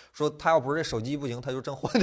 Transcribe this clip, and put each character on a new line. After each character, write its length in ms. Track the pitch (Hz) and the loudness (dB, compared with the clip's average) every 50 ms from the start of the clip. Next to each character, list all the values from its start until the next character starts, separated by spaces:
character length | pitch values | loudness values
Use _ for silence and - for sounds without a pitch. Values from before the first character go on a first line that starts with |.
| - _ | -20 _
说 160 | - - 147 | -4 -2 -2
他 220 | 151 147 147 - 170 | -2 -2 0 2 4
要 100 | 165 156 | 4 4
不 140 | 123 135 147 | 4 2 -2
是 60 | 165 | -2
这 40 | 156 | -2
手 160 | - 131 113 | -2 -2 -4
机 160 | 110 127 147 | -2 -4 -4
不 120 | 143 143 | -4 -4
行， 120 | 127 120 123 | -6 -6 -6
他 120 | 120 135 | -6 -6
就 100 | 127 135 | -6 -6
真 120 | - 147 139 | -6 -6 -6
混 160 | - - - - 240 | -6 -2 2 6 8